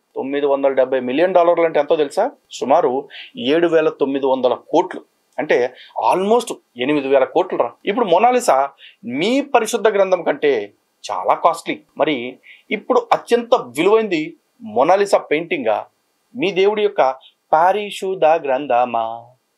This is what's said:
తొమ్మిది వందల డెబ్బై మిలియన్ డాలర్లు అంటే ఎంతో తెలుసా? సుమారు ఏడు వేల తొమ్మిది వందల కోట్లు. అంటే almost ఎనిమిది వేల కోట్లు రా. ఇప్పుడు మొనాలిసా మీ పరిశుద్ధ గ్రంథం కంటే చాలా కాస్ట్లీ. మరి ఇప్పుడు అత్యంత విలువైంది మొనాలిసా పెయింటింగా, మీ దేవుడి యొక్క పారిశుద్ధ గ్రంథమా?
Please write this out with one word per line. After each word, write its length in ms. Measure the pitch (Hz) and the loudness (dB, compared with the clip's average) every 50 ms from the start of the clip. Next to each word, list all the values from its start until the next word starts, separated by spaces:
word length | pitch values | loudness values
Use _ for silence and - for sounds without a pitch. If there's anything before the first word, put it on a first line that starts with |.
| _ _ _ | _ _ _
తొమ్మిది 300 | 120 123 135 139 143 143 | -10 -8 -6 -4 -2 0
వందల 260 | 143 139 139 139 139 | 0 0 0 0 0
డెబ్బై 280 | 135 131 131 123 135 131 | 2 2 2 2 0 -2
మిలియన్ 340 | 123 123 127 147 170 185 185 | -2 -2 0 0 0 2 4
డాలర్లు 300 | 180 170 170 175 165 165 | 4 4 4 2 2 0
అంటే 160 | 165 156 170 | 0 0 0
ఎంతో 160 | - - 170 | 0 0 0
తెలుసా? 340 | 156 147 139 - 185 208 285 294 _ _ _ | 0 0 -2 -2 -2 -4 -4 -4 _ _ _
సుమారు 580 | - - - 123 139 165 175 135 123 135 147 - - - - - _ | -10 -8 0 2 2 4 4 2 -2 -2 -6 -8 -18 -20 -20 -18 _
ఏడు 320 | 127 117 127 147 165 170 170 | -8 -2 0 2 2 2 2
వేల 200 | 160 160 156 156 | 2 2 2 0
తొమ్మిది 380 | 151 - 151 135 139 139 131 | 0 -2 -2 -2 -2 -2 0
వందల 280 | 135 135 131 123 123 120 | 0 0 0 0 0 0
కోట్లు. 460 | - - _ - 160 185 - - - - _ _ _ _ _ _ - | -2 -6 _ 0 0 0 0 -6 -14 -16 _ _ _ _ _ _ -8
అంటే 360 | 139 156 175 135 120 123 - - - - - - 110 110 | -2 0 0 0 0 -2 -4 -12 -20 -12 -8 -2 0 0
almost 440 | 151 180 196 202 220 240 226 - - - _ _ _ | 2 2 2 2 2 0 0 -2 -12 -14 _ _ _
ఎనిమిది 320 | 120 123 139 151 147 131 135 | -6 -2 0 0 -2 0 2
వేల 160 | 139 135 131 | 2 2 2
కోట్లు 340 | 127 - 156 185 185 190 156 | 2 0 -2 -2 -2 -2 -4
రా. 120 | 139 117 - _ _ | -4 -4 -4 _ _
ఇప్పుడు 180 | - 202 254 240 | -4 -2 -2 2
మొనాలిసా 640 | 190 165 180 220 247 254 247 240 - 139 131 139 139 - _ - - _ _ - | 2 2 4 4 4 2 2 2 2 2 2 0 -2 -6 _ -20 -20 _ _ -14
మీ 360 | 117 123 135 170 214 247 277 | -10 -6 -4 -2 0 0 -2
పరిశుద్ధ 480 | 285 285 - 240 226 214 - 220 202 220 | -2 0 0 0 0 0 -4 0 0 0
గ్రంథం 340 | 202 196 196 190 185 180 | 2 2 2 2 0 -2
కంటే 500 | 156 - - 135 - 147 135 110 104 101 _ _ _ _ _ _ - - | -2 -4 -4 0 0 0 0 0 -4 -8 _ _ _ _ _ _ -12 -10
చాలా 240 | 104 90 95 110 143 | -8 -4 -2 -2 -2
కాస్ట్లీ. 460 | 156 - 175 160 - - 165 151 151 _ _ _ - | 2 2 0 0 0 -6 -10 -10 -10 _ _ _ -4
మరి 380 | 135 156 151 123 120 127 - - _ - - - _ _ | -2 -2 -2 -4 -6 -10 -12 -16 _ -20 -20 -20 _ _
ఇప్పుడు 320 | 208 202 - - 254 - - - | -8 -8 -4 0 0 0 2 2
అత్యంత 420 | - 214 - - 233 233 233 233 262 | -2 -2 0 0 -2 -2 2 2 0
విలువైంది 840 | 220 143 127 117 143 170 190 214 226 220 208 180 156 156 165 - _ _ _ _ _ | 0 0 -4 -4 0 2 2 2 2 2 0 -4 -4 -4 -6 -12 _ _ _ _ _
మొనాలిసా 560 | - 110 107 113 135 160 185 202 202 196 208 180 | -18 -6 -2 0 2 2 2 2 2 2 0 0
పెయింటింగా, 680 | - - 151 151 170 165 190 156 123 110 104 104 - - _ _ _ _ _ _ _ _ _ | 0 0 -4 -4 -2 -4 -6 -4 -2 -2 -2 -2 -4 -10 _ _ _ _ _ _ _ _ _
మీ 140 | 120 147 190 | -4 -4 -2
దేవుడి 300 | 185 180 190 202 214 208 | 0 2 2 2 2 0
యొక్క 200 | 208 202 202 - 139 131 - - - - _ _ _ _ | -2 -2 0 2 0 0 0 -4 -12 -20 _ _ _ _
పారిశుద్ధ 720 | - 156 170 185 190 214 208 202 - - 196 190 190 170 160 | 2 2 4 2 2 0 -4 -8 -10 -8 -6 -6 -2 0 2
గ్రంథమా? 800 | 151 160 170 147 135 131 135 147 135 120 120 123 123 120 117 113 113 113 117 117 120 _ _ _ _ _ | 2 2 2 0 -2 -4 -4 -2 0 0 0 0 0 -2 -4 -4 -4 -8 -12 -16 -20 _ _ _ _ _